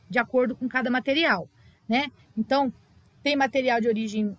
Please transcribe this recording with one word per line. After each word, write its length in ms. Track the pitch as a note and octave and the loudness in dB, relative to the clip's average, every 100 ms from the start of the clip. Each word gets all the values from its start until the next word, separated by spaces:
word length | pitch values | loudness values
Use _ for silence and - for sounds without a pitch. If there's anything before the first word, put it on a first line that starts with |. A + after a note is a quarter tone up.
| - | -4
de 80 | G#3+ | -2
acordo 380 | A#3 B3+ A#3+ - | 0 0 0 -2
com 120 | B3 | -4
cada 220 | B3+ A#3+ | -2 -2
material, 580 | B3 C4 C#4+ D#4+ F#3+ - _ - _ - | -2 0 0 2 0 -2 _ -20 _ -2
né? 220 | A#3+ C#4+ - _ A3 | -2 -2 -10 _ -8
Então, 360 | A3 C4+ C4+ - _ - _ _ | 0 0 0 -4 _ -20 _ _
tem 120 | C#4+ | -2
material 460 | C#4+ C4+ C4+ B3+ A#3 | 0 0 0 0 2
de 80 | A3+ | 0
origem, 480 | G#3+ A3 G#3+ G#3 | 0 -2 -2 -4